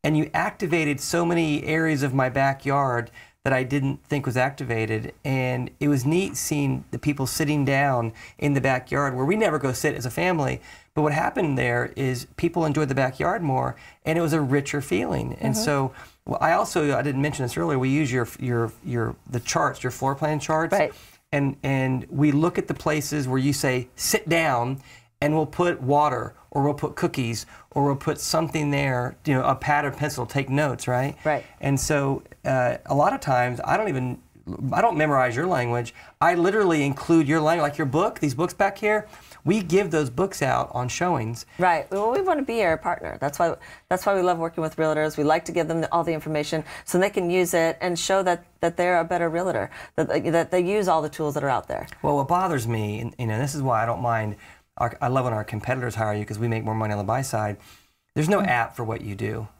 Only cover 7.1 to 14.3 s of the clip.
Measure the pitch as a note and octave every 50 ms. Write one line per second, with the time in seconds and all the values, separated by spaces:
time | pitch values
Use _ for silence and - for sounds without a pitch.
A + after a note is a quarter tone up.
7.1 | D3 C#3+ C3+ B2+ - - D#3+ C#3+ D3+ D3 C#3 C3+ C#3 C3+ C#3+ C#3 C3 A#2+ A#2 A#2
8.1 | A2+ - - - - - D3+ C#3+ C#3+ C3+ B2 C3+ C3 B2+ C3 - C#3+ C#3 C#3+ C3+
9.1 | B2+ B2+ C3 D3 G3+ A3 A3 F3+ D#3 D3 - C3+ A#2+ - - D3+ - - A#2 B2+
10.1 | - - F3 F#3 F3+ D#3+ C#3 B2+ B2+ A#2+ - - - - _ _ _ D#3 D3+ D3+
11.1 | D3 D#3 E3+ - - B3+ F#3+ D3+ C3+ C3 B2+ B2 A#2+ A#2+ B2 - - - C3+ B2+
12.1 | B2+ B2 - - - - E3 E3+ E3+ F3+ E3 D3+ C#3 D#3 D3+ C3+ C#3 C3+ C3 B2+
13.1 | C3 - D3 E3 G3 A3+ E3+ C#3+ C3 C3 B2+ B2+ B2 - - - - _ _ D#3
14.1 | D#3+ F3 E3+ D#3